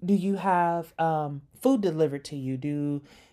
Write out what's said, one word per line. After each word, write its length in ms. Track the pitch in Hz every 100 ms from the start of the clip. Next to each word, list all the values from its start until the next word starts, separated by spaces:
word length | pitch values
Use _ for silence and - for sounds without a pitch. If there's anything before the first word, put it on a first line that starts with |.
| 180
do 80 |
you 220 | 196 180 196
have, 580 | 190 175 175 170 165 -
um, 420 | 165 156 151 143 - -
food 220 | 254 269
delivered 440 | 196 156 156 139 -
to 100 | 147
you? 220 | 131 131
Do, 440 | 147 147 147 143 143 - -